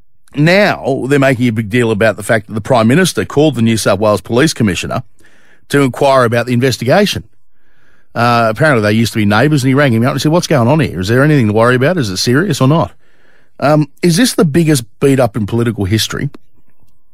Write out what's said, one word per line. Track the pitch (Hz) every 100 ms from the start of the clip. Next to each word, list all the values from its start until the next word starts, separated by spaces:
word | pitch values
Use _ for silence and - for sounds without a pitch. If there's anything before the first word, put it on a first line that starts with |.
| - - - -
now | 156 190 190 78 92 131 123
they're | 143
making | 135 117 123
a |
big | 110 107
deal | 123 113
about | 104 110 104
the |
fact | 104 113 -
that |
the | 107
Prime | 101 127 110
Minister | 147 185 -
called | 95 139 156 120
the |
New | 113 110
South | 123 98
Wales | 110 104
Police | - 117 151
Commissioner | - 107 85 - - - - - - - - -
to | 143
inquire | 135 - 139 135 120
about | 120 120
the |
investigation. | 120 131 113 117 175 208 - - - - - - - - - -
Uh, | - 120 120 113
apparently | 110 156 120
they | 104
used | 110 117
to | 117
be | 104
neighbours, | 104 151 151
and | 131
he |
rang | 131 143
him | 113
up | 123
and | 143
said, | 156
"What's | 170 -
going | 147 117
on | 156
here? | 120 78
Is | 92
there | 123
anything | 147 147 107
to |
worry | 104 117 127
about? | 139 185
Is | 110
it | 92
serious | - 131 202 143
or | 131
not?" | 160 107 - - - - - - -
Um, | 135 151 147 -
is | 180 165
this | 254
the | - 170
biggest | 156 156 147 - -
beat | 143 135
up | 120 123
in | 98
political | 117 117 104 95
history, | 110 - - 143 - - - - - - - -